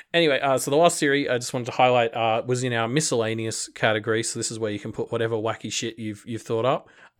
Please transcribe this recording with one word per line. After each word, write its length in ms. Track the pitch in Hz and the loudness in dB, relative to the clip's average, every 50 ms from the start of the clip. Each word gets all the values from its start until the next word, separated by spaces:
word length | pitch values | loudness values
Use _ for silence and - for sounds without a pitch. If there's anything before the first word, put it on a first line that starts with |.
| - _ - | -12 _ 0
Anyway, 280 | 170 170 151 135 131 | 2 4 4 2 2
uh, 180 | 139 139 135 127 | 2 2 0 0
so 120 | - - 139 | 0 2 4
the 40 | |
last 220 | 147 170 170 - - | 6 6 4 4 4
theory 300 | 160 147 139 143 143 - | 2 2 2 2 2 0
I 100 | 123 123 | 0 -2
just 140 | 120 - - | -2 -4 -6
wanted 120 | 131 120 | -6 -6
to 60 | 120 - | -4 2
highlight, 400 | - 131 127 123 123 117 113 - | 4 4 6 6 4 4 2 0
uh, 280 | 117 113 113 110 117 113 | 0 0 2 2 0 0
was 200 | 123 127 123 127 | 0 -2 -2 0
in 80 | 127 120 | -2 0
our 160 | 113 113 113 | 0 0 0
miscellaneous 800 | 123 151 160 - 135 120 113 110 113 113 113 113 107 - - - | 0 0 0 0 0 0 0 0 -2 -2 -4 -4 -6 -6 -8 -10
category. 540 | - - - 117 110 110 104 117 110 113 113 | -8 0 2 2 2 2 0 0 -2 -2 -2
So 140 | - - 117 | -4 -6 -6
this 100 | 113 - | -6 -6
is 80 | 117 110 | -6 -4
where 140 | 110 107 104 | -4 -4 -4
you 80 | 104 | -4
can 100 | - 117 107 | -8 -8 -8
put 200 | - 117 - - | -8 -8 -4 -2
whatever 240 | 113 113 113 117 | -2 -2 -2 -2
wacky 360 | 110 107 113 110 - - 113 - | -2 -2 -4 -6 -6 -8 -8 -6
shit 260 | - - 117 113 - | -6 -6 -6 -8 -8
you've, 260 | 113 107 104 104 - | -10 -10 -10 -10 -12
you've 160 | - 117 110 - | -10 -12 -10 -6
thought 220 | - 117 113 113 | -4 -2 0 2
up. 240 | 127 147 - - - _ - - - _ - | 2 0 0 -4 -10 _ -20 -20 -20 _ -4